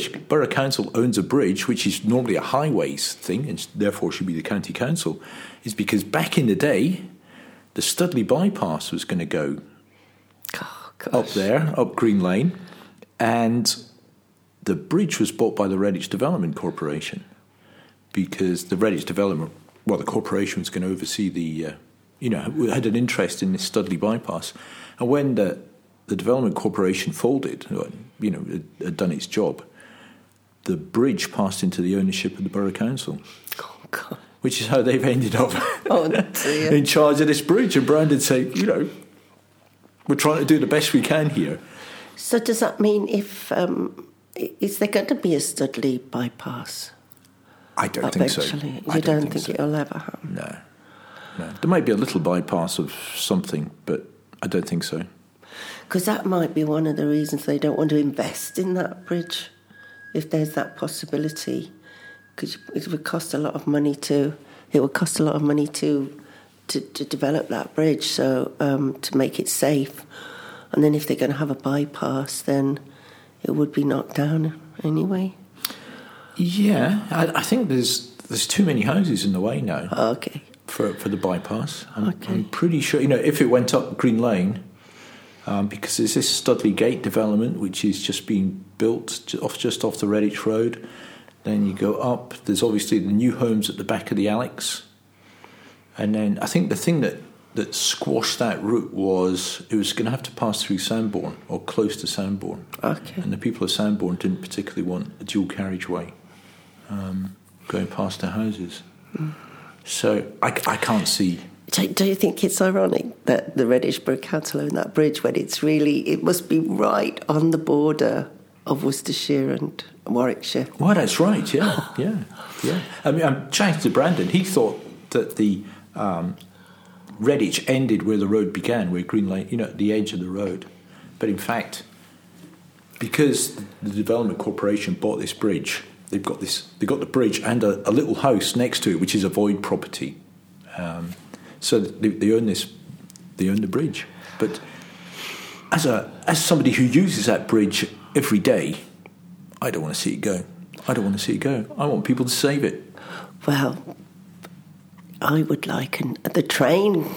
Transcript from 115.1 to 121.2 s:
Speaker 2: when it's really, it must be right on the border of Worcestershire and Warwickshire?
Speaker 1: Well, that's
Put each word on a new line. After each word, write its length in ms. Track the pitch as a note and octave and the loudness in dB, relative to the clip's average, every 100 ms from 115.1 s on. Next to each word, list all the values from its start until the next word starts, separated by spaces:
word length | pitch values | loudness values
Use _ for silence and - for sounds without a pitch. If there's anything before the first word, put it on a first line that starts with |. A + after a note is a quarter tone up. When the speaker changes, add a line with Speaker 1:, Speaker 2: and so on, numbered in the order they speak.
| D3+ | 2
Speaker 2:
when 140 | - - | 0 0
it's 260 | - - | -2 0
really, 440 | D3+ D#3 D3 C#3+ - | 2 4 4 2 0
it 140 | D#3 | 2
must 260 | D#3+ E3+ - | 2 0 2
be 100 | D#3+ | 0
right 600 | D#3 F#2+ G#2+ - - - - | 2 2 2 2 0 -4 0
on 220 | D3+ E3 | 4 4
the 60 | D#3+ | 2
border 720 | D#3+ D3 D3+ D3+ A#2 B2 - - - _ - | 2 2 2 2 2 0 -4 -12 -20 _ -4
of 160 | C#3+ | -2
Worcestershire 640 | C3+ C#3 - C3 - C#3 C3+ | 0 -2 -4 -4 0 0 0
and 300 | C3 D3 - - - | -2 -4 -8 -18 -16
Warwickshire? 640 | - A#2+ B2+ - - B2+ C3 - | -2 0 0 -2 -4 -4 -4 0
Speaker 1:
Well, 160 | E3+ G3+ | 4 4
that's 240 | A2+ - | 4 4